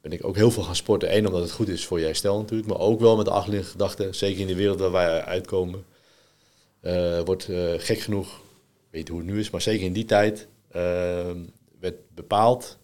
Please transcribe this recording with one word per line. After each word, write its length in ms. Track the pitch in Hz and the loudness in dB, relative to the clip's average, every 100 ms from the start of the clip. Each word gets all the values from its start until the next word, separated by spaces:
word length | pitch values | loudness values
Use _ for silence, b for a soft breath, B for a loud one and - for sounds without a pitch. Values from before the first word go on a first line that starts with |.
ben 100 | 76 | -8
ik 140 | 85 | -6
ook 100 | - | -4
heel 160 | 95 113 | 4 4
veel 120 | 107 | 4
gaan 120 | 85 | -4
sporten. 400 | 87 - 101 - | -4 0 2 4
Eén, 100 | 104 104 | 2 2
omdat 140 | 90 | 0
het 100 | 85 | -2
goed 160 | - 104 | -2 -2
is 160 | 87 | -2
voor 140 | - 87 | -4 -2
je 60 | |
herstel 320 | 80 78 101 104 | 0 0 0 -2
natuurlijk, 320 | 107 110 110 | -2 -4 -2
maar 100 | 98 | 2
ook 200 | 98 110 | 2 6
wel 160 | 113 | 6
met 100 | 110 | 6
de 60 | 98 | 4
achterliggende 400 | 101 101 101 87 | 0 0 -4 -4
gedachte, 360 | 90 98 - 98 | -2 -2 -2 -6
zeker 300 | 92 101 95 | -2 -2 -2
in 60 | 95 | -2
de 80 | |
wereld 240 | 90 101 95 | 0 0 2
waar 120 | 92 | 2
wij 320 | 90 87 82 | 2 2 0
uitkomen, 600 | - 92 92 95 90 95 - b b b b b b b b _ | -2 -6 -2 -2 -2 -8 -14 b b b b b b b b _
eh, 400 | 90 90 87 85 | -4 0 0 0
wordt, 240 | 85 92 - | -2 -2 -2
eh, 80 | 90 87 85 | -4 -2 -2
gek 220 | - 113 | -2 -4
genoeg, 280 | - 101 95 | -2 -4 -6
ik 600 | - - _ _ _ _ | -14 -20 _ _ _ _
weet 160 | 80 78 | -12 -8
hoe 100 | 85 | -8
het 100 | 85 | -4
nu 120 | 104 | -4
is, 100 | 104 | -4
maar 120 | 90 | -4
zeker 240 | 110 107 | -2 0
in 80 | 92 | -2
die 120 | 95 | -4
tijd, 420 | - 104 107 107 - _ _ | 2 4 4 0 -14 _ _
ehm, 640 | 87 87 90 87 87 90 87 85 _ _ _ | -4 -2 0 -2 -4 -6 -8 -12 _ _ _
werd 160 | 92 - _ | -10 -10 _
bepaald 600 | - - 104 113 123 - - | -20 0 4 6 4 -4 -20